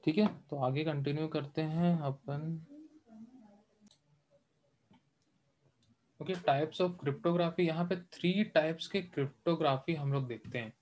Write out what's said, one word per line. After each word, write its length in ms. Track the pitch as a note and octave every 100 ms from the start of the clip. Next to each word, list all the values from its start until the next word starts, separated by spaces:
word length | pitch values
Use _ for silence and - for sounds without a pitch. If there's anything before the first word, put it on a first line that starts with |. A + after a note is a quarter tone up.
ठीक 140 | - D#3
है, 80 | G#3 E3+ -
तो 60 | C#3+
आगे 260 | B2+ C3+
continue 440 | D#3 D3 C#3 D3 D#3
करते 320 | D#3 D3 -
हैं 340 | D#3 D#3+ F3 E3+
अपन। 680 | C#3+ C3+ - C#3+ D#3 D#3+ E3 C#4+ D#4 - _ A3 A3+ C4 G#3 G3+ _ _ G#3 _ _ _ _ _ _ _ _ _ _ - _ _ _ _ _ _ _ _ _ _ _ _
Okay, 140 | D#3 F3+
types 380 | D#3 C#3 D#3 -
of 100 | F3+ F3
cryptography, 640 | D3 C#3 E3+ F3 E3+ E3+
यहाँ 240 | F3 D#3+ F3
पे 100 | F3+ -
three 300 | - F3 F#3+ G#3+
types 320 | E3 D#3 D#3+ -
के 120 | G3
cryptography 920 | F3+ - C#3 - - E3 D#3 C3 -
हम 180 | D#3+ C#3+
लोग 140 | C#3 B2+
देखते 300 | A2+ - A#2
हैं। 140 | A2+ -